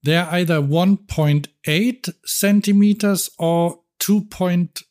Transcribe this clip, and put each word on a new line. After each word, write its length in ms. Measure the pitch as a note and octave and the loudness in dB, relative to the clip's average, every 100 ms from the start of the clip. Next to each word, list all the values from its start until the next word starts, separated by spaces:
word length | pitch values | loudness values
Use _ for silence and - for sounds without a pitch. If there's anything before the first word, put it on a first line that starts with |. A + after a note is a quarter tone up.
They 140 | C#3+ E3 | 0 0
are 160 | F3 | 0
either 280 | F3 F3 D#3+ | -2 0 0
one 360 | C#3+ D#3 F#3 G3 | 0 2 2 0
point 520 | _ - D3+ D3 C#3+ _ - | _ -2 0 0 -2 _ -4
eight 420 | D#3 A#3 B3 - - | -2 -2 -4 -10 -12
centimeters 1040 | - - G3 G3+ G3+ G3+ G#3 G3+ G3+ F#3+ - _ | -10 -4 2 2 2 2 4 2 0 -2 -6 _
or 440 | E3 E3+ E3+ E3+ _ _ | -2 0 0 -4 _ _
two 220 | - G#3 | -2 -2
point 600 | G#3 - F#3 F3 E3+ - - | -2 -6 -2 0 -2 -8 -20